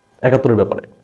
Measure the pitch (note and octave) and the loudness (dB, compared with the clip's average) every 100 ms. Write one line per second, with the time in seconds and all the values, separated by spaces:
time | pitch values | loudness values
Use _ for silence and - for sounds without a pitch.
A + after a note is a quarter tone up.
0 | _ _ B2+ C3 - A2 G2 - - _ | _ _ 0 0 2 0 0 -4 -12 _